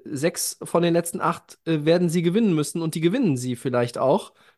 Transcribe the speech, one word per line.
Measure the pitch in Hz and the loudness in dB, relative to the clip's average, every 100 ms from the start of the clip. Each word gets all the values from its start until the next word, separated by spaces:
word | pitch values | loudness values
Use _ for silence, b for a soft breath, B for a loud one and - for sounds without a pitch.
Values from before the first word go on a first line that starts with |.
sechs | - 131 165 - - - | -6 -4 -2 -2 -8 -8
von | 160 170 | -2 2
den | 175 | 2
letzten | 165 175 180 | 2 -2 -4
acht, | 160 - - - | -4 -4 -10 -10
äh, | 160 160 | -4 0
werden | 151 175 175 | 2 2 2
sie | 175 | 2
gewinnen | 170 196 214 | 2 2 2
müssen | 156 143 170 | 2 0 -4
und | 165 | -4
die | 160 | 0
gewinnen | 170 254 208 | 0 2 0
sie | 127 127 123 | 0 -2 -4
vielleicht | 139 123 120 - | -2 0 0 0
auch, | 131 151 - _ b | 2 2 -2 _ b